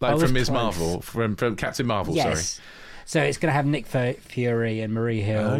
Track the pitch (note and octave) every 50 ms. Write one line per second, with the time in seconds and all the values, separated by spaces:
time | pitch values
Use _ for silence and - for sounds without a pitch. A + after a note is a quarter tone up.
0 | B2+ B2 D3 D#3 E3 B2+ B2+ B2+ B2 - - A#2+ A#2 G#2+ F2 E2+ E2 E2 F2 E2+
1 | - - - - - G#2+ G#2 - B2 A#2+ G#2 - - C3 - - B2+ A#2+ A2 G2
2 | F2 - E3 D#3+ C3 D#2+ D#2 D#2+ E2 - - - - - - - - - - -
3 | - - - D#3+ C#3+ C#3+ C3+ - - D#3 C3+ D3 C#3 C#3+ D3+ C#3 A2 - - B2+
4 | B2 B2 C#3 - - - - B2 B2 A#2+ A#2 A#2 A#2 A2+ A2 A2 A2 G#2+ A2 A2+
5 | A#2 A#2 A2+ A2 G2+ G#2+ G#2+ G#2+ G#2+ G#2+ C3